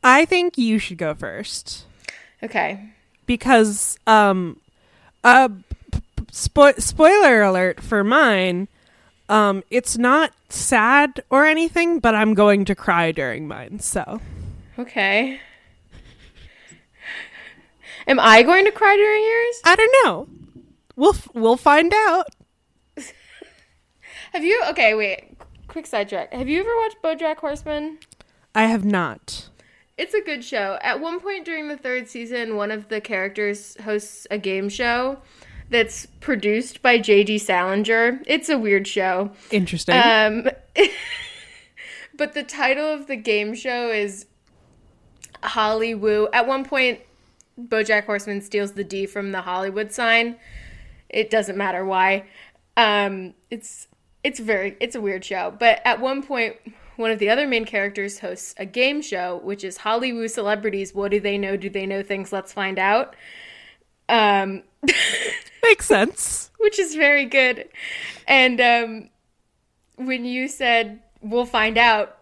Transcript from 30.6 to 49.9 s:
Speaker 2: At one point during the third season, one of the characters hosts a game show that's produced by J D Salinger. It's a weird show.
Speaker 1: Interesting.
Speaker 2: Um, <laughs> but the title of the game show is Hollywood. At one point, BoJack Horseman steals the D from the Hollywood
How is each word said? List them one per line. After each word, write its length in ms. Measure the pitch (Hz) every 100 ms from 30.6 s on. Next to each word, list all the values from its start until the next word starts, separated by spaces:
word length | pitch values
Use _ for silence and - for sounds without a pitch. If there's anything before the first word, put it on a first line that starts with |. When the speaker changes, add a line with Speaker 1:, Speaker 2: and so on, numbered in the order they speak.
| 196 196
Speaker 2:
At 200 | - 247
one 180 | 320 349
point 240 | 370 392
during 240 | 320 320 302
the 100 | 294
third 300 | 269 254 233
season, 480 | 247 233 240 233 214
one 160 | 208
of 160 | 214 208
the 140 | 220
characters 720 | 214 202 196 196 208 202 - -
hosts 420 | 214 214 208 - -
a 60 | 214
game 320 | 190 190 202
show 480 | 202 240 240 254 269 - _ - - -
that's 360 | 240 220 - - -
produced 600 | - 247 208 214 254 -
by 180 | 254 240
J 240 | 208 202
D 140 | 208 214
Salinger. 840 | 208 185 185 196 214 226 233 254 302
It's 220 | 294 311
a 100 | 285
weird 300 | 220 196 196
show. 440 | - 185 185 202 202 -
Speaker 1:
Interesting. 440 | 214 180 170 - 262
Speaker 2:
Um, 520 | 240 220 214 220 247 - _ -
<laughs> 1400 | 392 - - - - - - - _ _ - - - -
but 180 | 294
the 100 | 294
title 420 | 254 285 262 269 311
of 200 | 302 285
the 80 | 262
game 380 | 220 208 208 233
show 340 | 262 240 240
is 380 | 220 202 196 - _ _ _ _ _ _ _ _ _ - -
Hollywood. 840 | - - 214 220 226 226 214 214 214
At 160 | 240 233
one 160 | 269
point, 360 | 269 277 254 233 _ _ _ _ _ -
BoJack 460 | 240 220 214 214 208
Horseman 360 | 208 202 202
steals 320 | 202 208 202
the 100 | 202
D 220 | 196 196 196
from 240 | 202 196
the 100 | 190
Hollywood 500 | 180 180 196 196 214